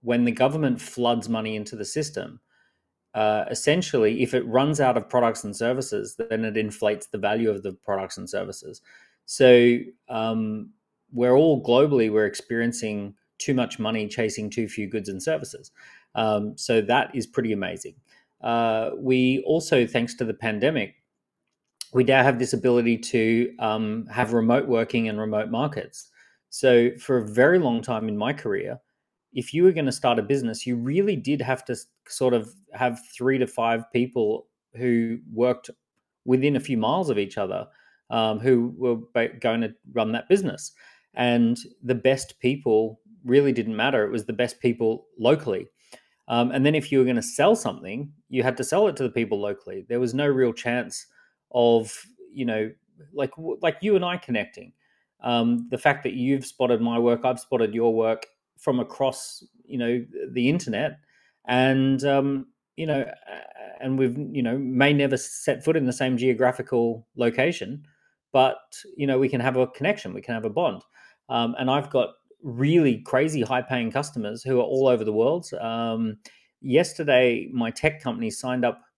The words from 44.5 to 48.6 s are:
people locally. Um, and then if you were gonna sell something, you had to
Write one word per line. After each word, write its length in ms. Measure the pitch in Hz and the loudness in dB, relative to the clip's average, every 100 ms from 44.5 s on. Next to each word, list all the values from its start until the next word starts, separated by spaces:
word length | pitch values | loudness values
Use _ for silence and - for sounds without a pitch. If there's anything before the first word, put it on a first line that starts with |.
| - | 0
people 460 | 123 120 113 113 _ _ | -2 0 -2 -2 _ _
locally. 480 | 113 151 127 92 - _ _ - _ _ - | 2 2 0 -6 -6 _ _ -20 _ _ -4
Um, 220 | 120 120 | 0 2
and 140 | 135 | 2
then 100 | 139 | 2
if 160 | 156 - | 2 2
you 80 | 139 | 2
were 60 | |
gonna 180 | 127 120 | 4 2
sell 320 | - - 156 | -2 2 4
something, 560 | 226 - - 82 110 147 - _ | 4 0 -8 -10 -10 -10 -14 _
you 120 | 127 | 0
had 140 | 123 | 0
to 60 | 127 | 0